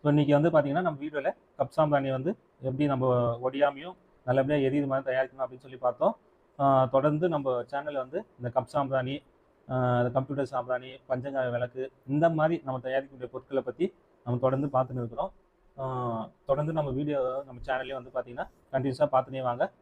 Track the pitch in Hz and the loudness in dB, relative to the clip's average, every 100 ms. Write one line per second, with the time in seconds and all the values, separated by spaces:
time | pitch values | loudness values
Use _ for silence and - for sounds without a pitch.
0 | 147 147 143 143 165 160 143 147 180 143 | 4 4 6 6 6 4 2 0 -2 -4
1 | 151 151 135 - _ - 127 - 156 143 | -6 -4 -4 -6 _ -4 -4 2 2 2
2 | 135 131 139 220 _ _ 131 131 147 131 | 2 -2 -2 -4 _ _ -6 0 0 2
3 | 131 123 120 117 127 139 143 139 170 185 | 2 2 2 -2 -4 2 0 0 -14 -14
4 | _ _ 127 131 135 147 135 143 139 135 | _ _ 0 0 2 2 2 2 0 -2
5 | 131 127 131 131 127 127 135 127 127 120 | 0 -2 -2 -4 -8 -8 -18 -2 -2 2
6 | 170 226 _ _ _ - 139 135 127 135 | 0 0 _ _ _ 0 4 6 6 4
7 | 147 151 175 151 135 123 113 143 147 143 | 4 2 2 0 0 -2 -2 -6 -4 -6
8 | 127 160 220 _ 123 - 120 147 139 131 | -4 -8 -10 _ -2 -2 -2 -2 0 0
9 | 127 143 _ _ _ _ - 127 127 123 | -2 -6 _ _ _ _ -4 0 2 4
10 | 123 127 131 139 127 131 123 127 131 135 | 2 0 -2 -4 -2 -4 -4 -4 -6 -18
11 | - 127 135 135 127 120 120 127 131 _ | -6 -4 -2 -2 -2 -2 -4 -6 -8 _
12 | - 147 165 160 160 170 135 131 127 135 | -2 2 4 4 2 0 -4 -6 -2 -2
13 | 135 135 123 131 - 135 127 123 190 - | -4 -12 -10 -10 -4 -2 -2 -4 -4 -4
14 | _ _ 123 123 131 135 143 131 127 127 | _ _ -4 0 2 2 0 0 0 -4
15 | 117 117 185 - _ _ _ - 131 127 | -6 -6 -6 -8 _ _ _ -10 -6 -4
16 | 123 113 107 _ - 139 151 160 147 131 | -4 -4 -8 _ -4 -2 0 -2 -2 -2
17 | 147 143 127 131 139 123 127 131 131 135 | -2 0 -2 -4 -8 -14 -4 -4 -4 -8
18 | 123 123 123 120 185 _ _ 135 135 127 | -8 -8 -8 -10 -12 _ _ -2 -2 0
19 | 147 131 127 131 127 120 185 _ | 2 2 0 -4 -4 0 -2 _